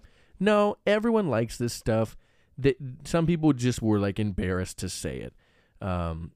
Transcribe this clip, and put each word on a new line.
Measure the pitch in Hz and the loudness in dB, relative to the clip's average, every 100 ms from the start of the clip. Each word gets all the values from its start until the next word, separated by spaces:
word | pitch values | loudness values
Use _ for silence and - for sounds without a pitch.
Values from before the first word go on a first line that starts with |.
| - _ _ - | -20 _ _ -2
No, | 202 208 208 - - | 2 4 2 0 2
everyone | 214 233 220 175 | 2 2 2 2
likes | 113 117 - | 0 -2 -2
this | 120 | -4
stuff. | - - 110 113 - _ _ _ - | -2 0 0 0 -6 _ _ _ 0
That | 135 - 131 127 | 0 0 -4 -14
some | 143 170 165 | -2 0 2
people | 170 156 | 4 2
just | 123 123 - | 4 0 0
were, | 110 104 | 2 2
like, | 101 98 | 2 -2
embarrassed | 104 95 92 92 92 - | -2 -2 -2 -2 -4 -6
to | 92 | -8
say | - - 65 | -6 -8 -8
it. | 55 - _ _ _ - 98 | -12 -16 _ _ _ -10 -4
Um, | 90 85 82 82 | -2 -4 -6 -10